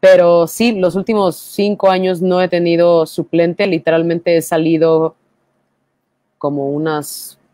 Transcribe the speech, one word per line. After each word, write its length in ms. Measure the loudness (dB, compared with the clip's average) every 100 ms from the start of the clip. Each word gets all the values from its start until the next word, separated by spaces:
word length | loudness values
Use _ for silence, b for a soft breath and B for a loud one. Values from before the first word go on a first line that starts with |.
pero 460 | 6 6 6 4 0
sí, 260 | 0 -2
los 220 | 0 -2
últimos 420 | -2 -4 -2 -2 -4
cinco 540 | -12 -4 -4 0 0
años 300 | 2 -2 -2
no 200 | 0 0
he 60 | 0
tenido 580 | 0 0 2 4 2 0
suplente, 600 | -6 -4 0 0 0 -2
literalmente 720 | -2 0 0 0 -2 0 -2
he 60 |
salido 760 | 0 -2 0 0 2 2 -2 _ _ _ _ _ _ _ _ _ _ _ _ _
como 320 | -6 -4 -4
unas 680 | -4 -4 -4 -6 -14 -18 -20 _